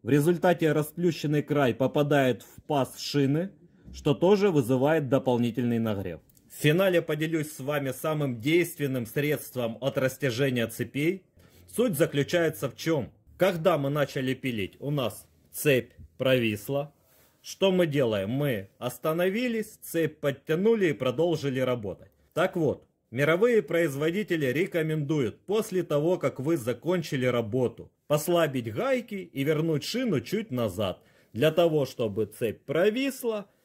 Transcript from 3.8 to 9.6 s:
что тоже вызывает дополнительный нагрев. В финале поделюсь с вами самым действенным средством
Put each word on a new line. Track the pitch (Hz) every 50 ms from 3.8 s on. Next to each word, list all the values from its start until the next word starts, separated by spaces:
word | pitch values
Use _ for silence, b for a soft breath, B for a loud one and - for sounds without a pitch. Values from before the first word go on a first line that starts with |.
| _ - -
что | - - 151 143
тоже | - 170 180 214 196 196 208
вызывает | 165 147 123 104 131 127 131 147 160 160 143 123
дополнительный | 139 131 - 131 123 117 120 120 107 127 123 120 120 113
нагрев. | 113 110 104 98 95 90 82 78 _ _ _ _ _ _
В | - -
финале | - 147 151 175 196 190 180 170
поделюсь | 160 - 156 147 156 160 160 160 147 151
с | - -
вами | 131 135 151 147 139 131
самым | 123 - - 156 156 151 147 135 120 113
действенным | 107 143 160 175 170 165 - - 143 135 131 127 117
средством | 107 - 151 143 147 147 131 - - - 127